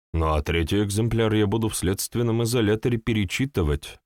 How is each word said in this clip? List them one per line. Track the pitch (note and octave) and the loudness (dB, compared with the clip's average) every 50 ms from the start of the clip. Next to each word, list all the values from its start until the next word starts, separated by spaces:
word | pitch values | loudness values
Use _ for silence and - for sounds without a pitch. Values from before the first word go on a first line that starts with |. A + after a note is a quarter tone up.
| _ _ - | _ _ -2
Ну | E2 D#2+ | -2 0
а | D#2 D#2 D2+ - | 2 0 0 0
третий | - E2 E2+ D#2+ - F#2+ G#2 G#2+ | 0 0 0 0 0 0 0 0
экземпляр | G2+ G2 A2 A#2+ A2+ A2+ A2+ A2+ G#2+ G#2+ | 0 0 -2 0 0 2 2 2 2 2
я | G#2+ G#2 | 2 2
буду | G2 A2 A2+ A2 G#2 | 2 2 0 0 -2
в | - | -2
следственном | - - F2+ G2+ - - - - A2+ A#2+ A2+ A2 A2+ A#2 | -2 -2 -2 -2 -2 -4 -6 -2 -2 0 0 0 0 0
изоляторе | A2 B2 B2 G#2+ G2+ G#2+ A2 - B2+ A#2+ | 0 0 2 2 2 2 0 0 -2 -2
перечитывать, | A2+ - B2 A2+ G#2+ G2 - - - C3+ C#3 - G2 E2 D2 D2 - - - - - _ | -2 0 0 0 0 0 -2 -2 -4 -4 -2 0 0 0 0 0 -2 -4 -10 -20 -18 _